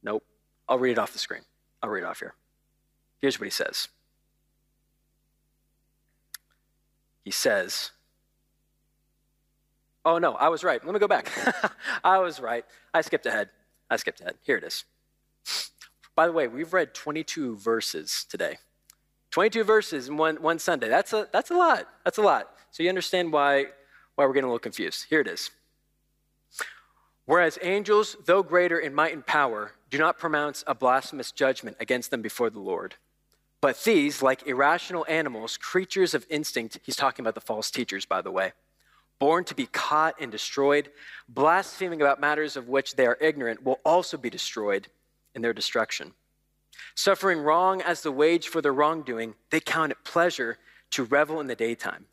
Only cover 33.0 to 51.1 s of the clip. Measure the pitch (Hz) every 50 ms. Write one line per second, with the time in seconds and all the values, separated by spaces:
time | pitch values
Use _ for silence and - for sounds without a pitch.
33 | _ _ _ _ _ _ _ _ _ _ _ _ - 139 123 - - 226 226 170
34 | 143 147 143 - 135 131 131 - - 147 131 123 139 143 160 175 - - 185 170
35 | 156 - 160 160 156 143 123 110 110 117 - - - - - 185 190 - - 196
36 | 185 165 - 143 110 _ 160 147 151 - - 123 117 113 - - _ - 120 -
37 | 139 131 - - 131 110 110 - - - 113 107 110 - - - 123 - - 98
38 | - _ 85 92 90 95 - - 95 185 - _ _ _ _ _ _ _ _ _
39 | _ _ _ _ 139 143 160 175 185 - - - 131 - - - - - 151 151
40 | 156 160 156 - 156 120 107 107 - - - - 139 139 143 147 147 143 _ -
41 | - - - - - _ 120 123 139 156 165 190 190 - - - 190 185 170 156
42 | 147 139 139 135 143 147 151 151 156 151 - 139 123 117 127 135 135 - - -
43 | 131 120 123 - 151 160 156 147 131 117 113 - 131 131 127 - _ - 160 180
44 | 175 - - 151 120 120 - - - - - - 107 104 98 98 98 - _ _
45 | _ _ _ _ _ _ _ 127 113 117 113 110 - - - 120 110 - - -
46 | - - - _ _ _ _ _ _ _ _ _ _ _ _ - - - _ -
47 | - 196 196 - - 196 180 165 147 151 156 170 185 185 190 190 160 165 170 151
48 | - 156 139 131 151 156 170 170 165 - - 165 143 147 135 131 147 151 160 165
49 | 147 131 120 113 113 113 107 _ _ _ - 160 - - - 165 160 151 131 -
50 | _ - - 170 170 180 160 - 127 113 117 _ _ - - - _ _ - -
51 | 131 110